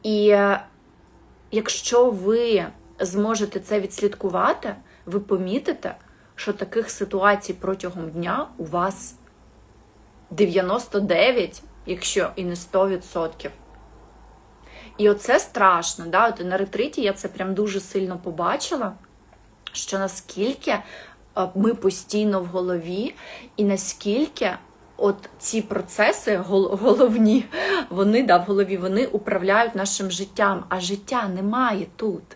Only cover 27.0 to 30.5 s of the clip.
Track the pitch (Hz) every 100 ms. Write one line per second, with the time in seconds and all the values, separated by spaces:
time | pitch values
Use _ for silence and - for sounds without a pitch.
27 | 254 220 214 240 - - - 381 - 175
28 | 202 226 240 175 180 196 185 190 185 196
29 | 262 208 - 196 185 208 233 190 196 -
30 | 196 180 196 - 202